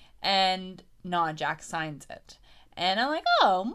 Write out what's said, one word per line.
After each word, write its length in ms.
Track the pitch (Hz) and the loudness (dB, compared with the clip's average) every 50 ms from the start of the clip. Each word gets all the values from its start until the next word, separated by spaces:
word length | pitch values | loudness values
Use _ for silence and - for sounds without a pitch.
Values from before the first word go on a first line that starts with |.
| - - - - | -20 -20 -14 -8
And 640 | - 190 196 190 190 185 185 185 185 185 185 - - _ _ - - | -4 0 2 2 2 2 0 -2 -6 -12 -14 -16 -20 _ _ -16 -8
not 320 | 180 180 175 165 156 156 | -4 0 0 0 0 -2
Jack 280 | 151 151 147 160 156 - | -4 -4 -4 -4 -6 -8
signs 420 | - - 165 160 156 147 139 - - | -8 -6 -6 -6 -6 -8 -12 -14 -16
it. 260 | - - - - - - _ - - - - _ _ - | -18 -18 -18 -20 -20 -20 _ -20 -20 -20 -20 _ _ -2
And 220 | 175 185 190 220 | 0 0 2 2
I'm 100 | 247 285 | 0 0
like, 140 | 302 330 - 698 698 640 | -2 -2 0 2 4 6
"Oh, 320 | 330 214 185 180 190 247 359 | 6 6 6 4 0 -2 -2